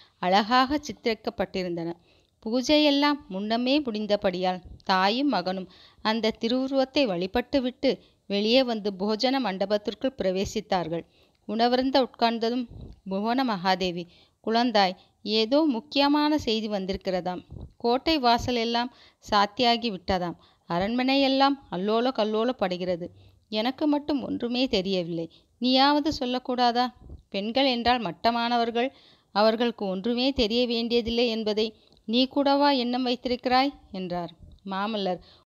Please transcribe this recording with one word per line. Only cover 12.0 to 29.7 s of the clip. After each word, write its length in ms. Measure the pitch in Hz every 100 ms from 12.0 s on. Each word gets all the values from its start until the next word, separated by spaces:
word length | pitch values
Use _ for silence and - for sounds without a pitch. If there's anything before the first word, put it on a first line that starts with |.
உட்கார்ந்ததும் 640 | 240 - 233 226 226 247 233 - - - -
புவன 340 | 190 214 247
மகாதேவி, 600 | 262 202 180 185 185 175 170 _ _ _
"குழந்தாய், 520 | - 226 247 214 190 185 _ _ 202
ஏதோ 280 | 214 220 277 320
முக்கியமான 720 | 226 - 277 277 294 294 302
செய்தி 300 | 254 220 214
வந்திருக்கிறதாம். 720 | 208 190 190 - 180 175 180 - - - -
கோட்டை 380 | 240 247 - 320
வாசல் 400 | 247 240 - 247
எல்லாம் 300 | 226 233 247 - - _ -
சாத்தியாகி 640 | 208 208 - 240 233 233
விட்டதாம். 480 | 185 - 190 175 165 _ _ -
அரண்மனை 480 | 170 196 240 254 269
எல்லாம் 340 | 269 269 277 277 -
அல்லோல 400 | 175 196 226 247
கல்லோலப்படுகிறது. 960 | 262 214 214 233 247 190 180 180 175 170 - - _ _
எனக்கு 340 | 214 226 269 311
மட்டும் 340 | 294 294 285
ஒன்றுமே 400 | 202 285 240 247 262
தெரியவில்லை. 600 | 202 185 185 170 170 165 - _ _
நீயாவது 500 | 247 262 277 294 302
சொல்லக்கூடாதா? 720 | 285 247 254 - 247 247 233 247 - - - _
பெண்கள் 400 | 196 208 233 269
என்றால் 320 | 240 233 247
மட்டமானவர்கள், 880 | 196 165 226 233 233 240 233 233 254 - _ _ _ 196
அவர்களுக்கு 500 | 220 220 240